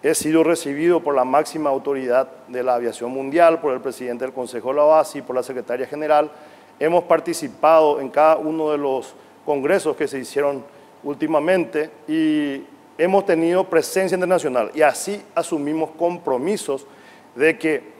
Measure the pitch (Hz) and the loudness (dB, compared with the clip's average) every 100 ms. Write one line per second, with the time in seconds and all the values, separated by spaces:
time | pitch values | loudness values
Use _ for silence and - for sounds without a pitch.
0 | - 156 156 160 160 165 143 143 170 170 | 0 -2 2 2 4 2 -2 -2 2 2
1 | 147 139 127 139 156 160 151 135 143 139 | 2 0 2 2 0 -4 -2 -2 -2 -4
2 | 127 123 135 - - 123 127 120 120 110 | 0 0 0 -8 -12 -6 -2 0 -2 -6
3 | 120 131 135 156 170 160 151 127 131 117 | -8 -6 -4 4 4 4 -2 -4 -6 -8
4 | 123 120 131 127 120 120 113 143 147 156 | -8 -8 -8 -8 -10 -8 -4 2 6 6
5 | 151 143 - 127 123 127 110 123 127 147 | 2 -6 -6 -6 -4 -8 -6 -6 -6 -6
6 | 151 151 151 - - - - _ 151 175 | 2 2 2 -6 -20 -20 -20 _ 0 0
7 | 175 165 165 165 139 - 151 160 156 139 | 2 0 0 -6 -8 0 6 6 6 2
8 | 135 147 156 160 156 160 151 147 143 131 | -2 2 4 4 0 -4 -2 -2 -2 -4
9 | - - - - - 143 139 190 151 139 | -6 -20 -20 -14 -4 -4 0 0 0 -2
10 | 143 135 123 139 143 139 113 - - - | -4 -6 -6 -2 -2 -4 -12 -20 -20 -14
11 | 143 143 156 156 156 190 165 151 156 - | -10 -6 0 0 2 0 0 -4 -6 -10
12 | - 160 156 151 147 139 - - - - | -4 0 0 0 -2 -6 -12 -20 -20 -2
13 | 175 196 190 165 165 180 185 165 147 190 | 2 2 2 0 2 0 2 0 0 -2
14 | 190 180 175 180 151 127 104 147 151 - | 0 0 0 0 2 -2 -2 2 2 2
15 | - 202 - - 165 160 143 160 156 - | -8 -10 -6 -6 -4 -4 -2 -2 -4 -2
16 | 170 175 175 127 151 208 - 135 - - | -4 -2 -4 -2 -2 -4 -4 -8 -8 -20
17 | - - - - 151 160 160 143 - - | -20 -20 -20 0 0 2 -2 -4 -6 -20